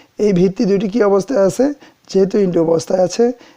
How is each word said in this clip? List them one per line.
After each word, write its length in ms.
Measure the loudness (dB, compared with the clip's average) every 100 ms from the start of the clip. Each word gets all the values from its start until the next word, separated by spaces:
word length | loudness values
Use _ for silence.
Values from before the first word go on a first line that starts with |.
| _ -4
এই 140 | 0
ভিত্তি 320 | 2 0 0
দুইটি 240 | 0 0 -2
কি 140 | 0
অবস্থায় 440 | 2 0 0 0 0
আছে? 280 | 0 -2 -4 -16 _ -4
যেহেতু 300 | 0 0 0
into 220 | 0 0
অবস্থায় 420 | 0 0 0 -2
আছে, 300 | 0 0 -2 -2 -14